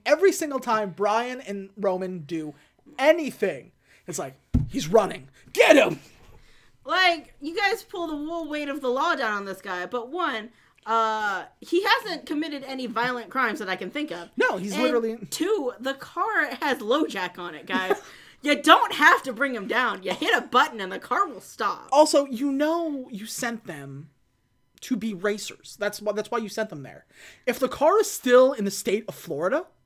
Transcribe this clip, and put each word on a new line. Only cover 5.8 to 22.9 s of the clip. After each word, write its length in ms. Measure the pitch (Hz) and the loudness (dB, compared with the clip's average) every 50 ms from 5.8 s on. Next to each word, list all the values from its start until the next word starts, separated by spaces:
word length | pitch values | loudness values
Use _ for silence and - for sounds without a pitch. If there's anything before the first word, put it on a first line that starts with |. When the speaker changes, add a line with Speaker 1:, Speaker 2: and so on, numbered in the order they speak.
| 214 170 160 - - - - - - - - - - - - - _ - _ _ - | 8 6 2 -4 -10 -16 -20 -20 -20 -20 -20 -20 -20 -20 -20 -20 _ -20 _ _ -6
Speaker 2:
Like, 460 | 269 320 370 370 359 339 311 254 - _ - | -2 2 4 4 4 2 0 -6 -14 _ -14
you 160 | 285 302 330 | -12 -8 -4
guys 260 | 440 403 392 453 - | -2 0 0 -2 -4
pull 260 | - - - 359 339 320 | -6 -10 -8 -6 -6 -6
the 60 | 311 | -6
wool 320 | 285 294 311 339 339 320 | -6 -6 -6 -6 -6 -6
weight 220 | 285 302 302 294 285 | -6 -6 -6 -6 -6
of 140 | 277 302 | -6 -4
the 60 | 277 254 | -2 -2
law 240 | 247 269 311 349 330 | 0 0 0 0 0
down 180 | 269 240 220 | 0 -2 -2
on 120 | 208 202 202 | -4 -4 -6
this 160 | 196 190 - | -8 -10 -10
guy, 240 | - 202 185 180 180 | -10 -8 -8 -8 -6
but 240 | 185 - 247 226 254 | -6 -6 -8 -8 -6
one, 400 | 302 370 339 294 254 220 208 240 - _ _ _ _ _ _ | -6 -4 -4 -4 -4 -6 -8 -12 -16 _ _ _ _ _ _
uh, 600 | 214 226 226 220 220 220 214 214 208 190 180 151 - - _ | -2 0 2 2 0 0 -2 -2 -2 -2 -4 -6 -10 -16 _
he 200 | - - 330 349 | -6 -2 0 0
hasn't 440 | 403 392 453 494 440 415 330 269 - | 2 2 2 2 0 -4 -8 -8 -8
committed 360 | - 311 294 320 320 285 277 269 | -6 -6 -4 -4 -6 -8 -10 -10
any 220 | 262 269 262 254 | -10 -8 -8 -8
violent 440 | 214 180 226 240 254 247 240 214 180 | -6 -2 -2 -2 -2 -2 -6 -8 -6
crimes 280 | - 262 254 220 202 202 | -2 -2 0 0 -2 -4
that 100 | 214 190 | -4 -6
I 60 | 185 | -6
can 120 | 180 190 185 | -6 -6 -6
think 200 | - 302 302 302 | -6 -6 -6 -6
of. 180 | 170 170 170 - _ | -8 -10 -12 -8 _
Speaker 1:
No, 220 | - 466 494 - 185 | 0 0 0 0 -2
he's 160 | 180 208 190 | -4 -4 -2
Speaker 2:
And 80 | 202 | 0
Speaker 1:
literally 340 | 254 - 247 233 226 226 220 240 190 - | 0 2 2 2 0 -2 -4 -8 -10 -10
Speaker 2:
two, 420 | - - 311 381 440 381 277 247 - 214 | -6 -4 0 0 0 0 0 -4 -6 -4
the 140 | 240 269 269 | -6 -6 -6
car 500 | 269 - - - 339 381 440 427 349 302 277 262 - | -6 -10 -10 -6 -4 -4 -2 0 -2 -2 -2 -4 -4
has 200 | 330 285 247 - | -2 -2 -2 -2
LoJack 580 | 214 208 254 302 302 - 208 196 185 175 - - | 0 0 2 2 2 0 -2 -4 -6 -6 -8 -10
on 160 | 175 175 156 | -12 -12 -12
it, 100 | 147 - | -12 -6
guys. 300 | 180 190 185 185 190 381 - | -4 -2 -2 0 0 -2 -2
Speaker 1:
<laughs> 60 | - - - - - - - _ | -4 -10 -20 -20 -20 -20 -18 _
Speaker 2:
You 180 | - 294 294 - | 0 0 0 4
don't 320 | - 302 349 494 494 480 | 6 6 6 6 6 2
have 300 | - - 294 330 370 381 | 2 4 6 6 6 6
to 100 | - 269 | 2 -4
bring 220 | 220 214 277 269 247 | -4 -4 -4 -4 -4
him 120 | 220 190 | -6 -6
down. 360 | - - 240 254 226 196 185 | -2 -2 0 0 -2 -4 -4
You 100 | 185 185 | -6 -6
hit 240 | 185 - 302 415 403 | -4 -2 0 0 0
a 60 | 277 | 0
button 360 | 339 - - 254 294 311 247 214 | 0 2 4 4 4 2 0 -6
and 140 | 190 185 | -8 -8
the 60 | 190 - | -8 -10
car 280 | - - 254 349 403 | -6 -2 -2 0 0
will 140 | 320 240 - | -2 -4 -10
stop. 480 | - - - - 226 196 180 - - - | -16 -16 -8 -4 -4 -4 -4 -6 -4 4
Speaker 1:
Also, 360 | 254 294 311 302 - 285 285 | 6 6 8 8 6 4 4
you 260 | 277 254 220 277 285 | 2 -2 -2 -2 -2
know 560 | 269 277 294 311 330 339 339 320 | 0 0 0 0 0 0 -2 -4